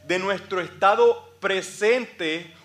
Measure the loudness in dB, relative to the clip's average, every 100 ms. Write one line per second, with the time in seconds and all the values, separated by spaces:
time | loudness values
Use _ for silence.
0 | -4 -4 -2 -6 -6 -6 -6 0 2 6
1 | 4 2 -4 _ -4 -4 -6 -4 0 0
2 | -2 -8 -6 -6 -10 -20